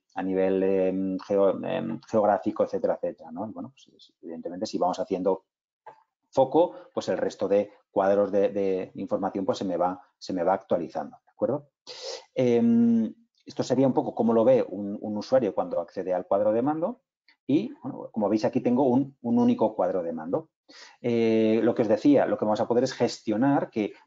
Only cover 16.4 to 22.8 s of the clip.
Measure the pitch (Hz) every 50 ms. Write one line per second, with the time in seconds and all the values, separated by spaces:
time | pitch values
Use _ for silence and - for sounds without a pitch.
16.4 | 104 107 107 117 131 147 156 160 170 214 254 - _ _ _ _ _ _ _ _
17.4 | _ - 139 170 214 311 - - - 139 - - - - - 110 104 98 110 107
18.4 | - - - 120 - 120 123 139 147 127 120 135 139 - - _ - 117 117 120
19.4 | 120 123 117 - 110 - - - 90 90 95 90 82 82 82 80 80 - 151 160
20.4 | 160 _ _ _ _ - - - - - - _ - 120 117 117 113 113 113 110
21.4 | 110 110 110 113 110 120 110 - 113 104 107 - - 147 143 110 87 - 104 -
22.4 | - 107 107 117 110 - 113 123